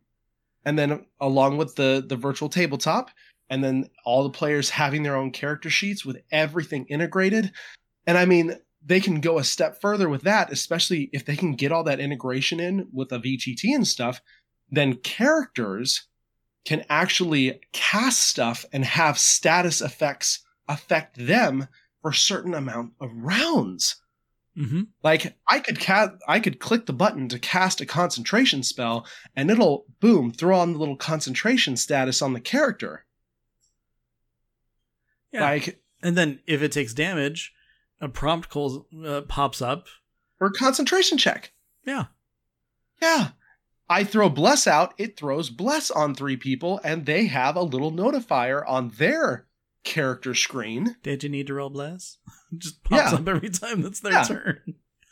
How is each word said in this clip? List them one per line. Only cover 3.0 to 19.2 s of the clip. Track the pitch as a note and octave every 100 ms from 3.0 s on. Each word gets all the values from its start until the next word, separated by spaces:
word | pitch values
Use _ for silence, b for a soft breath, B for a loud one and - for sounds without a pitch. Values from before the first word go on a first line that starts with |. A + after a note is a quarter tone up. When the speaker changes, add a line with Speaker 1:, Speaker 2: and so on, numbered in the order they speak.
| C4 b b _ -
Speaker 1:
and | C3
then | C3+ C3 C3+ _
all | - B2
the | C#3+
players | - D3+ D3 C#3
having | - D3 D3
their | D3 C3+
own | C3+
character | - C#3+ D3+ D#3+
sheets | D3+ G3+ G3+
with | C3+ B2 -
everything | D#3 D#3 E3 D3+ C#3+ C3
integrated. | D3 E3 F#3+ F#3+ A3 G3 B B B _ _ -
And | F3
I | F3+
mean, | F3 E3 - _ _ D3
they | F#3
can | G3 D#3
go | E3 E3
a |
step | C3+ - D#3 -
further | G3+ G#3 F3+
with | C3+
that, | D#3+ G#3+ F3
especially | C3+ - E3+ - F3 C#3
if | C#3
they | -
can | D3 F3+ C3
get | C#3
all | E3
that | D#3+ C3+
integration | C#3+ C3+ B2+ C3 - E3
in | F3 F#3+ F3+
with | C3 C3
a | A#2+
V | B2 C3
T | - A#2+
T | G3+
and | C#4+ F#3+
stuff, | - A#2+ B2+ b b _ _ _
then | C3+ C#3
characters | B2+ - - B3+ D#4+ C4+ - G#2+ F#2+ C3 - - _ _ _ _ _
can | - D#3 -
actually | D3+ F#3 - F3 D3+ B2+ - _
cast | - - G3+ B3+ - -
stuff | - A#2 A#2 -
and | C3+
have | C3 D#3 D#3+
status | C#3